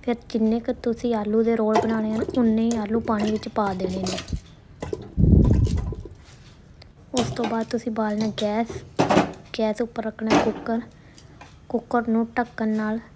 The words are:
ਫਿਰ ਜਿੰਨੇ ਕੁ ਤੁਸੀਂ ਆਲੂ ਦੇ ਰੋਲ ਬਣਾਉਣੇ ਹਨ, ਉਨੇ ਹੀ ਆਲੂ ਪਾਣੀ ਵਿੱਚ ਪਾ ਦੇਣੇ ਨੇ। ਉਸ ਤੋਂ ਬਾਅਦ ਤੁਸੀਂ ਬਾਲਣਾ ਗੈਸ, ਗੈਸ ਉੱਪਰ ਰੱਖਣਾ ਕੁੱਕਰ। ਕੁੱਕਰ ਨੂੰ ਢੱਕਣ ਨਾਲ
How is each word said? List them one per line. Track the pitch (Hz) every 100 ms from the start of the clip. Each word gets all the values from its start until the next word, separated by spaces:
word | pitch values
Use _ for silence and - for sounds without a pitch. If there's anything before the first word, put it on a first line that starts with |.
ਫਿਰ | - 233 -
ਜਿੰਨੇ | 226 220 233
ਕੁ | 233
ਤੁਸੀਂ | - 240 226 240
ਆਲੂ | 226 208 220
ਦੇ | 226 226
ਰੋਲ | 214 220
ਬਣਾਉਣੇ | 220 220 220
ਹਨ, | 220 - 262
ਉਨੇ | 226 220 226
ਹੀ | 233
ਆਲੂ | 208 226
ਪਾਣੀ | 226 214 208
ਵਿੱਚ | 214 233
ਪਾ | - 202
ਦੇਣੇ | 185 185 185
ਨੇ। | 190 - - - - - - - - - - - - - - - - - - - - - - - - - - - - - -
ਉਸ | 254 226 -
ਤੋਂ |
ਬਾਅਦ | 233 226 226
ਤੁਸੀਂ | 233 240
ਬਾਲਣਾ | 220 214 208 214 202
ਗੈਸ, | 208 214 233 - - - - 202 - - - -
ਗੈਸ | 220 214
ਉੱਪਰ | 233 -
ਰੱਖਣਾ | 220 - 220 208
ਕੁੱਕਰ। | 226 - - 226 - - - - - - - - -
ਕੁੱਕਰ | 233 - 240 233
ਨੂੰ | 226 233 -
ਢੱਕਣ | 240 - 220
ਨਾਲ | 214 214 226 -